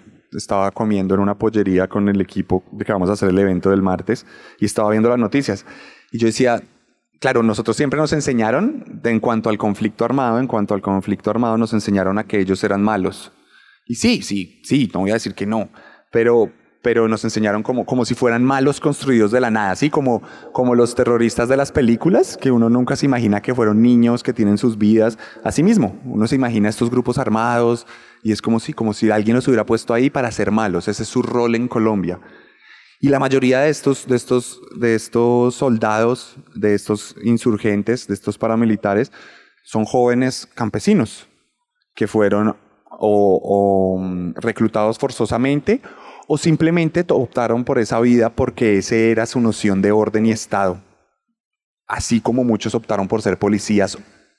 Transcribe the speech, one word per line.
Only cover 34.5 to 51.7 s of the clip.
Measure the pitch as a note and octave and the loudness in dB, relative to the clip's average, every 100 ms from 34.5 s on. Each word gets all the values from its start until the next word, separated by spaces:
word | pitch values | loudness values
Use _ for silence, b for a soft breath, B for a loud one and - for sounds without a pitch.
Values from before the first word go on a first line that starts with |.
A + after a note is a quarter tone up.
| - - - | -10 -18 -4
de | A#2 A2 | 0 0
estos | - A#2 A#2+ A#2+ B2 A#2+ | -2 0 2 4 2 0
soldados, | C#3 A2+ A2 G#2+ A#2 B2+ - - - - | 0 0 0 2 0 -2 -6 -20 -18 -4
de | G#2 | 0
estos | G2+ - G#2 - - | 0 -2 -6 -6 -6
insurgentes, | G#2+ A#2 A#2+ G#2+ G#2+ G#2 G2+ B2 - | 0 0 2 0 0 0 0 -4 -4
de | |
estos | G2+ - G#2 | -6 -6 -4
paramilitares, | A2+ A2+ A#2 G#2 G2+ G2+ C3+ B B B B B - | -2 0 0 0 0 0 -2 B B B B B -8
son | A2 | -4
jóvenes | G#2+ C3 B2 B2 B2+ - - | -2 0 2 2 0 -4 -12
campesinos | - A2+ - - G#3 A2 - - _ _ _ _ _ _ - | -8 -6 -2 0 2 0 -6 -20 _ _ _ _ _ _ -6
que | G#2+ | -2
fueron | A2 G2+ G2+ G#2+ | 2 2 2 0
o, | - _ _ _ | -2 _ _ _
o, | - G#2+ G#2 G2+ F#2 - G2+ G2+ G2 F#2+ F#2 | -4 0 2 2 2 2 0 2 2 0 -2
mm, | F#2 F2+ F2 - | -4 -6 -8 -6
reclutados | A2+ - A2 A2 G#2+ A2+ | -6 -2 0 0 -2 -2
forzosamente | C3+ - G#2+ A#2 C3 D3 - A#3+ B B B B - | -4 -4 -4 -2 0 0 0 -2 B B B B -4
o | D3+ | -2
simplemente | F3 D#3 D#3+ F3 D#3+ E3+ | 0 2 2 2 0 -2
to-, | F3 B2+ | 0 0
optaron | A#2+ - A#2 A#2+ B2 | 0 -2 0 0 0
por | C3 | -2
esa | G#2+ A#2 | 0 2
vida | B2 A#2+ A2+ | 4 4 2
porque | - B2+ - A2+ G2+ | 0 -4 0 2 2
ese | - A2+ A2+ | 0 2 2
era | A2 A#2 | 2 -2
su | C3 | 0
noción | A2+ G2+ G#2 G2 | 0 0 0 2
de | G2+ | 2
orden | G#2+ G#2 G#2+ A2+ | 2 2 2 0
y | |
Estado, | G#2+ - G2+ G2 F2+ - _ _ _ _ _ _ _ _ | 0 -2 -2 -2 -4 -10 _ _ _ _ _ _ _ _